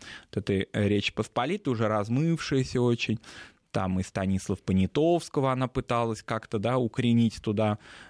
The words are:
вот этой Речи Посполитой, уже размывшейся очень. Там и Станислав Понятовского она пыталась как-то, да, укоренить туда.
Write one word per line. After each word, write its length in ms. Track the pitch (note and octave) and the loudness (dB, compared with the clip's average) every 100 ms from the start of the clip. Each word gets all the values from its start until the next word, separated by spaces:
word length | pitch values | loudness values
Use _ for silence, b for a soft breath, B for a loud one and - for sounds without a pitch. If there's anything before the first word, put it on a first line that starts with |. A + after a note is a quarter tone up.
| B B B | B B B
вот 60 | - | -6
этой 300 | G2 G2 G2 | -2 0 0
Речи 400 | A2 G2+ G2+ - | 0 2 2 0
Посполитой, 640 | - A2 - C3 G#3 - | -4 -4 -2 -2 -2 -2
уже 140 | A#2 A2 | 0 0
размывшейся 920 | G#2+ G#2 B2 E3 E3 - C3+ B2+ B2+ | 0 0 0 0 0 0 -2 0 0
очень. 380 | B2 A#2 - A2 B B B B _ | 2 2 0 -4 B B B B _
Там 280 | A2 F#2+ F#2 | -4 -2 -2
и 40 | |
Станислав 580 | F#2 - F#2+ F#2+ - F#2+ | -2 -2 0 0 -2 -6
Понятовского 920 | - F#2+ F#2+ - D#3+ F3 - - C3+ | 0 2 4 2 2 2 0 -2 0
она 140 | B2+ B2+ | 0 -2
пыталась 560 | B2+ - A#2+ A#2 G#2+ | -4 -2 0 0 -4
как-то, 360 | - A2+ - A2+ | -4 -6 -4 -4
да, 200 | G#2 B2+ | 0 0
укоренить 600 | A#2+ - A#2+ A#2 A2+ - | -2 0 4 4 4 2
туда. 380 | - G#2 G#2+ G#2 B B B | -4 0 0 0 B B B